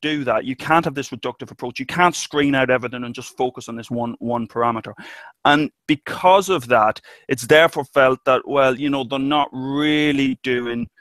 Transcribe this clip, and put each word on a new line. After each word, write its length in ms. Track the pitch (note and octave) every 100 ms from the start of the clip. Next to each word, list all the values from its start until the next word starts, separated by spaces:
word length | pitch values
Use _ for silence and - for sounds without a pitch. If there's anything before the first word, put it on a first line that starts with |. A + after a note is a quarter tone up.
do 220 | D3+ D3+
that. 220 | B2 A2 A#2+
You 100 | B2+
can't 300 | - D#3+ E3
have 100 | C#3
this 160 | C3
reductive 400 | B2 B2+ - B2
approach. 280 | A#2 - -
You 60 | C3
can't 300 | F3 F3+ -
screen 400 | - D3 C#3+ C3+
out 140 | C3
everything 340 | B2+ A#2+ B2
and 100 | A#2+
just 220 | A#2+ - -
focus 300 | B2+ C3 A#2+
on 80 | A2+
this 160 | A2
one, 240 | A#2+ A#2 -
one 280 | A#2 A#2+ A2
parameter. 460 | A#2 A#2+ A2+ A2 - - - - _
And 260 | - D3 D3 _ -
because 600 | D3+ - - F3+ G3 F#3
of 200 | F3 A#2+
that, 320 | A#2+ G#2+ - - - -
it's 180 | C3+ A#2
therefore 380 | D3+ E3 D#3+
felt 360 | C#3 C#3+ C3 C3 -
that, 220 | B2+ -
well, 320 | C#3 C3+ B2+
you 100 | C#3+
know, 140 | C#3
they're 160 | B2 C3+
not 300 | C3+ D3 C#3+
really 880 | B2+ C3 C#3+ D3+ D3+ D3+ C#3 C3+ B2+
doing 440 | C3 B2 A#2+ A#2+ A#2 _